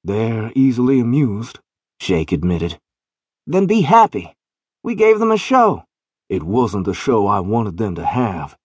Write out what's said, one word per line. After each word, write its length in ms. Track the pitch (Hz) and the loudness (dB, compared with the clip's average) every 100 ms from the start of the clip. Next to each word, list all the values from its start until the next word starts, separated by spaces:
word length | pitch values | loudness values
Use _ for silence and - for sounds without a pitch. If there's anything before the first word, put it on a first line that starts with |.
"They're 520 | 90 104 113 113 110 | -4 -4 -2 -4 -4
easily 460 | 135 135 120 127 135 | 0 2 2 2 2
amused," 580 | 120 135 131 101 117 - _ _ _ _ | 2 0 0 -4 -10 -16 _ _ _ _
Shake 320 | - 85 80 | -2 -2 0
admitted. 480 | 80 87 85 82 82 _ _ _ _ _ _ | -2 -2 -2 -4 -8 _ _ _ _ _ _
"Then 200 | - 180 | -4 0
be 160 | 190 220 | 2 2
happy. 520 | 151 226 254 101 87 _ _ _ _ _ | 4 4 4 0 -12 _ _ _ _ _
We 140 | 226 | -8
gave 240 | 220 220 214 | 2 4 4
them 100 | 226 | 2
a 60 | |
show." 480 | 214 - 262 220 101 _ _ _ _ _ | 0 2 2 2 0 _ _ _ _ _
"It 140 | 95 | -6
wasn't 420 | 78 113 113 101 | -2 0 0 -2
the 80 | 92 | -4
show 340 | 92 139 117 101 | -4 0 2 2
I 140 | 101 | 0
wanted 340 | 92 113 107 | 0 -2 -2
them 200 | 85 107 | -4 -6
to 100 | 82 | -4
have." 520 | 85 117 120 85 73 _ | -4 -2 -2 -4 -12 _